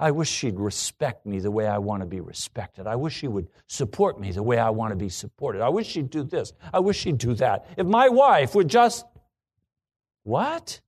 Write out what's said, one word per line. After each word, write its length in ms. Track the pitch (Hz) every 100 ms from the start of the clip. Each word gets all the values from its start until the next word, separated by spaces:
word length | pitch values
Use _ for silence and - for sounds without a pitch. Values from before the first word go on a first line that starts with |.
I 120 | 156
wish 180 | 147 160
she'd 300 | - 127 95
respect 680 | 101 - - - 143 - 104
me 140 | 98
the 100 | 98
way 160 | 107 107
I 120 | 104
want 240 | 101 101
to 40 | 90
be 140 | 95
respected. 680 | 82 - - 117 98 - 98
I 80 |
wish 200 | 120 156
she 120 | - 143
would 220 | 101 85 _ -
support 540 | - 120 - 202 123
me 100 | 98
the 140 | 92
way 120 | 110 120
I 140 | 113
want 220 | 110 110
to 40 | 98
be 120 | 101
supported. 520 | - 131 - 139 101
I 100 | 117
wish 180 | 190 220
she'd 200 | 170 131
do 140 | 156
this. 300 | 143 170 - - -
I 60 | -
wish 200 | 190 190
she'd 200 | 196 131
do 160 | 120
that. 320 | 113 127 104 - -
If 80 |
my 240 | 185 226 269
wife 460 | 240 277 180 131
would 140 | 202 165
just, 360 | 233 240 - - _ _ _ _ _ _ _ _ _ _ _
what? 580 | 104 127 254 330 - -